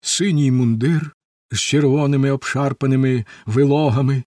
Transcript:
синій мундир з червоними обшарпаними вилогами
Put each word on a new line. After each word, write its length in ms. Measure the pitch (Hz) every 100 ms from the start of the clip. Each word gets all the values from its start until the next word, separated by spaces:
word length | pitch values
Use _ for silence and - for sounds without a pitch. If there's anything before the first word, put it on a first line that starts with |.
синій 500 | - - 196 151 143
мундир 640 | 127 123 113 127 160 147 _ _ _ _
з 80 | 107
червоними 720 | - 143 147 143 143 139 135
обшарпаними 920 | 139 - 131 139 135 139 131 131 127 107 - -
вилогами 760 | 113 143 143 151 120 135 139 -